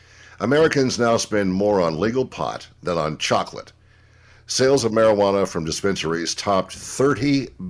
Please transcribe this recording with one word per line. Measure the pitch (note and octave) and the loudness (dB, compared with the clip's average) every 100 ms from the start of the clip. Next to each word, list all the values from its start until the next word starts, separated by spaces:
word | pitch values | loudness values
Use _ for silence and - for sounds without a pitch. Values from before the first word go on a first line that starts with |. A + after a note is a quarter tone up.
| - - - - | -20 -20 -20 -6
"Americans | A2 C#3+ D#3+ D3 B2+ - | 0 2 4 2 0 0
now | A#2 A2+ | 2 0
spend | - G#2+ G2 | 0 -2 0
more | F#2 G#2 G2+ | 0 2 2
on | E2 D#2 | 2 0
legal | G#2+ B2+ B2+ | -2 -2 -4
pot | - C2 A1+ - _ | -6 -6 -8 -14 _
than | - E2+ | -4 -2
on | D#2 D2 | -2 -4
chocolate. | - G#2 F2 G#1 - - _ _ _ _ _ - - | -2 -2 -2 -10 -16 -20 _ _ _ _ _ -20 -8
Sales | - C3 C#3 | 0 2 2
of | A2+ | 2
marijuana | A2 A2 G#2 G2+ G2 F#2 | 4 4 6 4 4 0
from | F2 | -2
dispensaries | D#2+ D#2 G2 F#2+ D#2+ E2 D#2+ | -4 -2 -2 -2 -2 -4 -4
topped | - - F#2+ F#2 | -4 0 0 -2
thirty | - - - C#3 C#3 C#3+ C#3 B2 - | -8 -10 0 0 2 0 -2 -4 -10